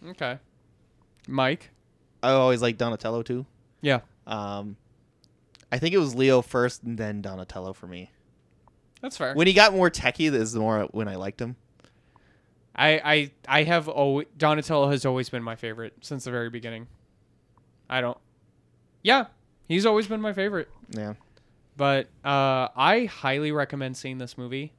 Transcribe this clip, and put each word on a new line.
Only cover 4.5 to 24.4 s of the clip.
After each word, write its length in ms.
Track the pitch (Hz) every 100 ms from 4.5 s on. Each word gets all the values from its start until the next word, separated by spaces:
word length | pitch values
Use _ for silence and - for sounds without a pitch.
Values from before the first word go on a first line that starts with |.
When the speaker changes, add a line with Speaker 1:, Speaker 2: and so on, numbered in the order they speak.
| 101 104 101 _ _ _ _ _ _ _ _ _
Speaker 2:
I 60 | 127
think 160 | 165
it 40 | 190
was 160 | 143
Leo 280 | 123 135 127
first 400 | - 127 120 -
and 160 | 117 113
then 240 | 107 104
Donatello 500 | 98 92 92 95 95
for 140 | 95 90
me. 240 | 90 95 _ _ _ _ _ _ _ _ _
Speaker 1:
That's 160 | 254 -
fair. 180 | 131
Speaker 2:
When 120 | 147 180
he 60 |
got 200 | 190 220
more 160 | 190 180
techie, 420 | - 127 - 156
is 200 | 131 110
the 80 | 117
more 220 | 110 107 95
when 160 | 110 104
I 80 | 92
liked 240 | 98 -
him. 160 | 120 127 _ _ _ _ _ _ _ _ _ _ _ -
Speaker 1:
I, 240 | 151 156
I, 260 | 147 151 143 - - 143
I 20 |
have 240 | 156 170 151
alwa-, 360 | - 139 139 156 147
Donatello 540 | 151 151 147 151 139
has 140 | 139 139
always 220 | 127 123
been 140 | 123
my 140 | 117 113
favorite 380 | 113 110 113 -
since 240 | - 139
the 60 | 127
very 200 | 123 117
beginning. 380 | 117 113 113 120 - _ _ _ _ _ _ _ _ -
I 120 | 127
don't, 180 | 123 - _ _ _ _ _ _ _ _
yeah, 240 | 196 269 220 _ _ _ -
he's 160 | 175 220
always 200 | 214 208
been 140 | 220
my 120 | 214
favorite. 360 | 190 202 190 - - -
Speaker 2:
Yeah. 240 | 107 104 107 _ _ _ _ _ -
Speaker 1:
But, 300 | 139 135 - _
uh, 440 | 139 139 135 131 127
I 300 | 123 151 226 226
highly 420 | - 135 139 151
recommend 440 | 151 135 143 131 127
seeing 220 | 135 131
this 180 | 123
movie 340 | -